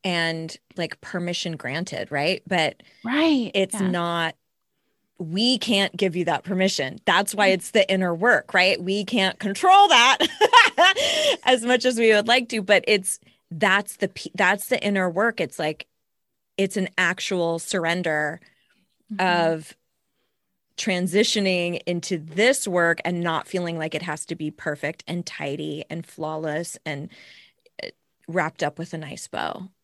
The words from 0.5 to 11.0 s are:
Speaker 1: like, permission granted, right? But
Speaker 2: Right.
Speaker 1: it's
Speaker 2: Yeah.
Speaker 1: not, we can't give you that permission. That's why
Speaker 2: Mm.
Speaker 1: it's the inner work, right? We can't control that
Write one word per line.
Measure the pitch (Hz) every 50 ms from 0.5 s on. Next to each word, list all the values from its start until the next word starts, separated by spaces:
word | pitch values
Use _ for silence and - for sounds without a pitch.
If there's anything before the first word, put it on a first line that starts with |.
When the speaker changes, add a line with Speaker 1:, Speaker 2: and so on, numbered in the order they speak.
| - - _ _ -
Speaker 1:
like, | - 170 160 - _
permission | - - - 180 175 175 175 - - 175 165
granted, | 143 - 123 135 160 175 - - - 98 -
right? | 151 143 143 170 185 - _
But | - 196 175 156 143 - _ - _ _ _
Speaker 2:
Right. | - 226 254 294 320 330 302 262 233 196 -
Speaker 1:
it's | 202 190 190 -
Speaker 2:
Yeah. | 214 196 185
Speaker 1:
not, | 180 175 170 170 170 170 165 160 - _ _ _ _ _ _ _ _ _ _ _ _ _ _ _ _ _
we | 180 156 165 190 226 247 262 226
can't | - 226 226 196 196 - -
give | 175 202 190 156
you | 180 175
that | 165 160 139 -
permission. | 180 185 185 185 190 - - 139 131 - - _
That's | - 165 180 - - -
why | 202 208 190
Speaker 2:
Mm. | 190
Speaker 1:
it's | 185 - -
the | - 220 190 190
inner | 190 190 185 180 170
work, | 165 190 240 226 147 - - -
right? | 190 180 185 196 -
We | 180 180 196 208 208
can't | 190 240 233 190 190 - _
control | - 208 196 - - 370 381 403 403 370
that | 320 240 240 254 262 - 320 - - - 427 - - 480 427 440 - - 349 370 392 453